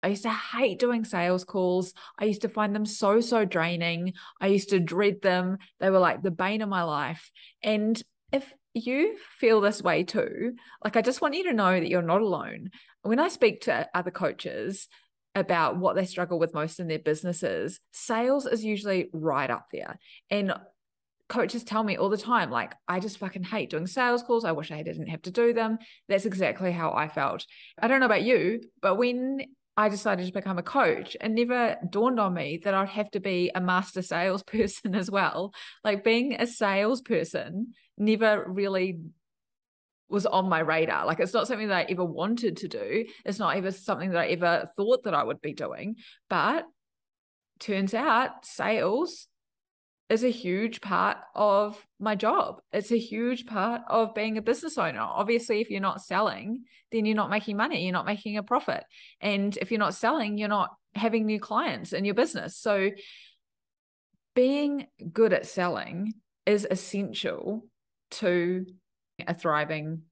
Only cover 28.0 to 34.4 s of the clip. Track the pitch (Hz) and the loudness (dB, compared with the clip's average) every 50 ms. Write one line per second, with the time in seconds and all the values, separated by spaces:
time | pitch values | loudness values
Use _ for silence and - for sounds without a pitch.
28 | 262 233 214 185 202 233 254 196 156 180 220 233 - - _ _ - 196 190 202 | 4 4 4 4 4 4 4 4 4 2 0 -2 -6 -12 _ _ 0 0 2 4
29 | 247 247 247 247 254 262 269 269 269 - - _ _ _ _ - 214 214 202 202 | 2 2 2 0 -2 -2 -4 -4 -6 -10 -14 _ _ _ _ 2 2 2 2 0
30 | - 214 196 180 180 185 185 202 190 190 190 175 170 - - 277 247 170 - - | 0 0 0 0 -2 -4 -4 -4 -4 -2 -4 -4 -4 0 2 4 4 4 4 0
31 | 190 - - - - 226 220 226 240 240 254 247 240 220 - - - 180 185 196 | -4 -10 -12 -6 -4 -2 2 2 2 2 2 2 2 0 0 -2 -6 -4 0 2
32 | 220 254 262 226 208 190 180 170 139 143 151 165 - 208 196 190 196 196 - 214 | 2 2 2 2 0 0 0 -2 -2 -4 -4 -4 -2 0 2 2 0 0 -2 -4
33 | 214 208 - 202 190 196 185 180 180 175 - 180 180 180 180 180 190 - - 185 | -4 -2 -4 -4 -2 0 0 2 0 0 0 0 0 2 2 2 0 -2 -6 -6
34 | 180 - 156 170 175 190 185 196 | -4 -2 -2 0 0 0 0 -2